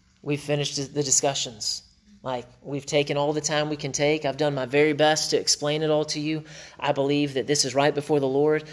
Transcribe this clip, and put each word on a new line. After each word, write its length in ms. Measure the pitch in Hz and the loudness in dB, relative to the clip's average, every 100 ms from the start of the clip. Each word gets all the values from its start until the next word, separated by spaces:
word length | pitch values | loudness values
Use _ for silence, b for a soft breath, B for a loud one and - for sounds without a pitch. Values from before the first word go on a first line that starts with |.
| _ _ | _ _
we've 200 | - 147 | -6 -4
finished 520 | 143 147 143 - 135 | -2 -2 -2 -4 -6
the 100 | 139 | -4
discussions. 800 | 143 127 147 135 - 110 110 - - _ _ - | 0 2 2 0 -4 -8 -6 -8 -10 _ _ -16
Like, 240 | 131 127 117 - | -8 -8 -8 -16
we've 220 | - 143 139 | -10 -8 0
taken 320 | 156 143 143 | 2 2 2
all 160 | 143 | 0
the 80 | 151 | 0
time 280 | 151 151 151 | -2 -2 -2
we 60 | 151 | -4
can 160 | 147 | -4
take. 340 | 135 147 156 147 | 0 2 2 0
I've 120 | 131 | 0
done 180 | 147 139 | 0 0
my 100 | 131 | 0
very 280 | 139 151 | 4 4
best 360 | 147 151 151 - | 6 4 4 2
to 100 | 143 | 0
explain 440 | 90 - 147 151 | 0 -2 0 0
it 80 | 156 | 2
all 140 | 151 151 | 2 0
to 140 | 156 | -4
you. 240 | 151 156 151 B B B | -4 -4 -6 B B B
I 120 | 131 | -2
believe 440 | 135 139 143 143 131 | 0 2 2 0 0
that 100 | 117 | 0
this 200 | 143 143 | 0 0
is 100 | 123 | 2
right 180 | 143 | 2
before 260 | 143 139 151 | 2 0 2
the 80 | 135 | 2
Lord. 360 | 135 147 151 151 | 2 2 2 -2